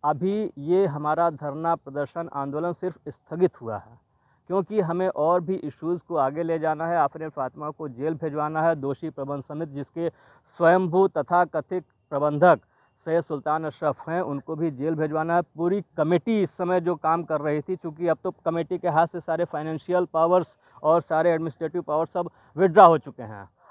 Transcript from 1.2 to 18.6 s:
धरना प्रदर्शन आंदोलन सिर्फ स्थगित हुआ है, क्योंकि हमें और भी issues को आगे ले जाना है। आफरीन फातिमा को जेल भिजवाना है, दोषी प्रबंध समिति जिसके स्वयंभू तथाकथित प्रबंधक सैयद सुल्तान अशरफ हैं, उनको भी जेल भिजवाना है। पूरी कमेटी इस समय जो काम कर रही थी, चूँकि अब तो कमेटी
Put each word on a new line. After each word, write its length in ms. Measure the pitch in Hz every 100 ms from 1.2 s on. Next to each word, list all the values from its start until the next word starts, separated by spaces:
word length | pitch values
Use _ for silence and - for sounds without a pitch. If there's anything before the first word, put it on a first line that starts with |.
| 170
धरना 460 | 147 147 143 165 165
प्रदर्शन 540 | - 139 143 170 165
आंदोलन 400 | 143 139 143 170
सिर्फ 220 | 170 185 - -
स्थगित 540 | - _ 160 185 -
हुआ 160 | 117 104
है, 220 | - 120 _ _ _ _ _
क्योंकि 320 | 185 175 214
हमें 300 | 165 170 185
और 320 | - 151 180
भी 140 | 160 190
issues 460 | 147 - 160 175 _
को 80 | 165
आगे 280 | 135 147
ले 160 | 165 165
जाना 280 | 156 156 165
है। 100 | 170
आफरीन 320 | 156 160 156
फातिमा 400 | 147 131 147 151
को 200 | 156 156
जेल 240 | 120 147
भिजवाना 480 | 160 160 147 151 160
है, 140 | 165 160
दोषी 340 | 135 139 160
प्रबंध 340 | 147 139 143
समिति 300 | 127 151 160
जिसके 360 | 139 131 - 170 _ _ _ _
स्वयंभू 560 | _ 165 185 185 175 190
तथाकथित 760 | 160 139 175 175 160 - 185 156 _ _
प्रबंधक 500 | 143 147 147 175 139 _ _ _ _ -
सैयद 180 | 165
सुल्तान 400 | 160 147 151 156
अशरफ 460 | 160 - 156 - -
हैं, 120 | 170
उनको 340 | 180 143 - 160
भी 160 | 165
जेल 240 | 131 147 156
भिजवाना 400 | 156 156 160 175
है। 60 |
पूरी 400 | 170 151 170 202 - -
कमेटी 460 | 151 175 - 220
इस 60 | 180
समय 320 | - 180 180
जो 140 | 170 165
काम 280 | 160 165
कर 180 | 160 156
रही 200 | 151 151
थी, 140 | 143 185
चूँकि 320 | 165 151 170
अब 100 | 160
तो 80 | 185
कमेटी 460 | - - 165